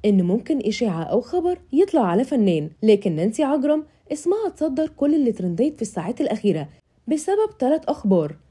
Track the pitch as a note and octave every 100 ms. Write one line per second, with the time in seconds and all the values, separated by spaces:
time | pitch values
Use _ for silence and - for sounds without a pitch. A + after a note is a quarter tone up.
0 | G#3 G3 F3 G#3+ - D4 A3 G#3 A3+ D#3+
1 | E3 A3 B3 F4+ F4 F4+ - C4+ G4 D#4+
2 | G3 F3 C4 C#4 G3 D#3+ D3+ - A3 G3+
3 | G3+ D#3 F#3 A3+ C#4+ D4 C#4 D4+ D4+ _
4 | _ D4 F4 G4+ G#4+ - D#4 C4 D#4 -
5 | C#4+ D#4 B3+ G3+ F3+ E3+ C#4 D4+ A3+ -
6 | E3+ B3 D4+ A3 G#3 D#3 C#3+ _ _ _
7 | - D#4 D#4 G4+ G#4+ - B3+ D#4 - D4
8 | G3+ F#3 D3+ D3+ _